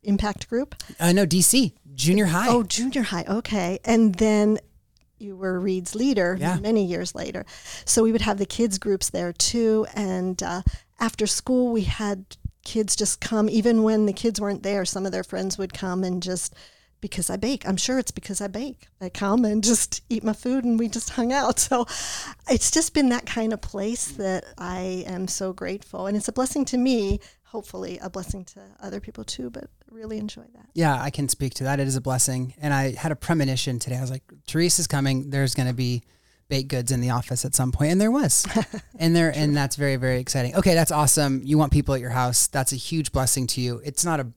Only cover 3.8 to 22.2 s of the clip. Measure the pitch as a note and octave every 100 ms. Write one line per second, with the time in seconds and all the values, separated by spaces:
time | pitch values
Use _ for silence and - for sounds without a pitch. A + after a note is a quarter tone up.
3.8 | - A3+ A3+ F3 A3 G#3+ G#3+ G#3+ - _
4.8 | _ _ _ _ G3+ F#3+ F#3+ F#3 F#3 F#3
5.8 | F3+ G#3+ C4 A#3 F3 F#3+ D3+ F3+ G#3 A3+
6.8 | F#3+ F3 F3+ - E3 F3+ - - - -
7.8 | - - A3+ A3+ A3 G3+ G3 - A#3 F#3+
8.8 | - F#3+ - F3+ F3 F3 - A#3 A3+ A3
9.8 | G#3+ - G3+ F#3 F3+ F#3 F3+ F3+ F#3+ -
10.8 | _ _ A3+ - G#3+ - - B3+ B3 A#3
11.8 | G3 - G#3 G3+ F#3+ - - - - A3+
12.8 | G#3+ - G#3 - - A3 G#3+ A3 G#3+ A3+
13.8 | A3 A3 G#3+ G3 A#3 G3+ G3+ G3 G3 G3+
14.8 | F3+ G3+ F#3+ F#3 F3+ F#3 F#3+ F#3 F#3+ -
15.8 | F#3+ F3+ F#3 F3 F3+ F3+ - - - _
16.8 | _ _ - - E3+ G3 G#3+ C4+ - F#3+
17.8 | - B3+ B3 - - F#3+ G3+ G3 C#4 B3+
18.8 | - _ F#3 - G3+ A3 A#3 G#3+ G#3+ A3+
19.8 | - - _ A3+ A3 G#3+ B3+ C4 A#3+ A3+
20.8 | A#3 A3+ - - A#3 C4+ D4 - - B3+
21.8 | A#3+ - - -